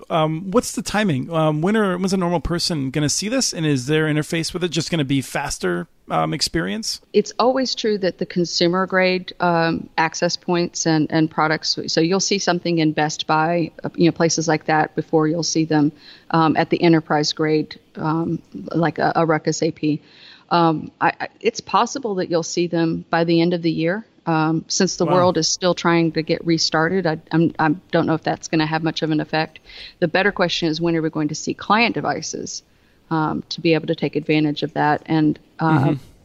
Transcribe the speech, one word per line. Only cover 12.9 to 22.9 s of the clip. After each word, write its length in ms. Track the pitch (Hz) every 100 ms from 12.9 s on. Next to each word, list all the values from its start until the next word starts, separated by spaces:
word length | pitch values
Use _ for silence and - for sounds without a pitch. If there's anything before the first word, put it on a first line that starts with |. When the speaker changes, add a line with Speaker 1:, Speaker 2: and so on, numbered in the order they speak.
Speaker 2:
Best 340 | 151 151 - -
Buy, 460 | 156 160 175 156 -
uh, 60 | - -
you 100 | 165
know, 60 |
places 360 | 156 165 165 165
like 180 | 156 -
that 280 | 156 -
before 340 | - - 165 156
you'll 120 | 165
see 240 | 156 165 156
them, 260 | 156 147 - - - -
um, 260 | 165 160 -
at 120 | 165
the 100 | -
enterprise 500 | 170 160 - 151 151
grade, 460 | - 156 156 151 - _ -
um, 440 | 156 160 170 165 -
like 460 | - 180 156 165 -
a, 140 | 156 -
a 100 | 165
Ruckus 380 | 151 160 156
A 80 | 165
P. 280 | - 151 147 - - - - -
Um, 400 | 170 165 156 - -
I, 140 | 165 -
I, 60 | - _
it's 220 | - -
possible 540 | - 196 233 277 240 185
that 140 | 175
you'll 140 | 165
see 240 | 165 - 175
them 360 | 170 165